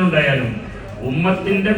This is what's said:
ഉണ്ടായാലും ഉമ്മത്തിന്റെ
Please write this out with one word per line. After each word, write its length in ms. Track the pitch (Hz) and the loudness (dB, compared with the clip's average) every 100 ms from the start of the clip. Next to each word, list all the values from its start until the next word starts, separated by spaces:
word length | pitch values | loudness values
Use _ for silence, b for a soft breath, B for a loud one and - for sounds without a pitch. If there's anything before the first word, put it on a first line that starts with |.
| 180 | 2
ഉണ്ടായാലും 440 | 156 143 131 117 104 - - - - 127 | 4 2 2 -2 -4 -8 -12 -12 -8 -4
ഉമ്മത്തിന്റെ 640 | 139 180 190 202 196 196 | 0 2 0 0 0 2